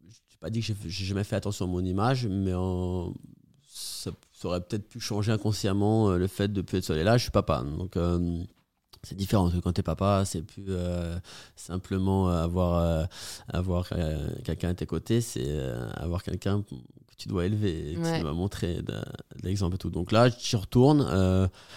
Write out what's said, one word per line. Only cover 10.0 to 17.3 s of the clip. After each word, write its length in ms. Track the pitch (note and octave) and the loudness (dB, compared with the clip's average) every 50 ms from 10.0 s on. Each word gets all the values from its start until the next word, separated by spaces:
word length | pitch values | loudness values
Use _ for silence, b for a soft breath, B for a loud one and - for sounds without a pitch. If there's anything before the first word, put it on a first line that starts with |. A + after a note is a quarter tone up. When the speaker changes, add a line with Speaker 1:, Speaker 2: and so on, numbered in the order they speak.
| F#2+ G2+ G2+ F#2+ G2 | 2 4 4 2 2
Speaker 1:
c'est 200 | - - E2+ - | 0 -2 -6 -8
plus, 220 | - - G2 G2 G2 | -8 -12 -12 -8 -6
euh, 480 | F#2+ F2+ F2 F2+ F2 F2 F2 E2+ E2+ F2 - B B B B B B | -4 -2 -2 -2 -2 -2 -4 -4 -6 -8 -10 B B B B B B
simplement, 760 | - - - F2 F#2 - - G2 F#2+ F#2+ F#2+ F#2+ F#2+ F#2+ F2+ | -18 -10 -8 -6 -6 -4 -2 -2 0 2 2 4 4 4 4
euh, 140 | F2 E2 E2 | 2 2 0
avoir, 340 | E2+ F2 F#2 F2+ F2 E2+ | 0 2 2 2 4 4
euh, 280 | E2+ E2+ E2+ E2 D#2+ D#2+ - B B B B B B B | 4 2 2 2 0 0 -2 B B B B B B B
avoir, 400 | B - F2 F#2 F#2 F2 F2 F2+ - - | B -4 -2 -2 0 0 -2 -2 -2 -2
euh, 360 | E2+ E2 D#2 D#2 D2+ D2 - - - - | -2 -2 -2 -2 -4 -4 -6 -6 -6 -6
quelqu'un 260 | E2+ D#2+ - F#2 F2 | -6 -6 -2 -2 -2
à 40 | F2+ | -2
tes 100 | - F2 | -2 -4
côtés, 340 | - D#2+ D#2+ - - A2+ A#2+ | -4 -4 -4 -2 0 0 0
c'est, 240 | A#2 - - - B1+ | 0 -2 -4 -4 -4
euh, 460 | C#2+ D2 C#2+ C2+ C2 A#1 A#1+ A#1+ G#1 G1+ | -2 -2 -2 -4 -4 -4 -6 -6 -8 -8
avoir 260 | - D#2 F2 E2+ F2 | -6 -4 -4 -4 -4
quelqu'un 400 | - - F2+ F2+ - G2 G2+ G#2 | -4 -4 -6 -4 -2 0 0 0
que 140 | G2+ - C#2 B1+ - - - - - _ _ | -2 -4 -10 -14 -16 -18 -20 -20 -20 _ _
tu 100 | - - | -12 -6
dois 200 | G#2+ | -4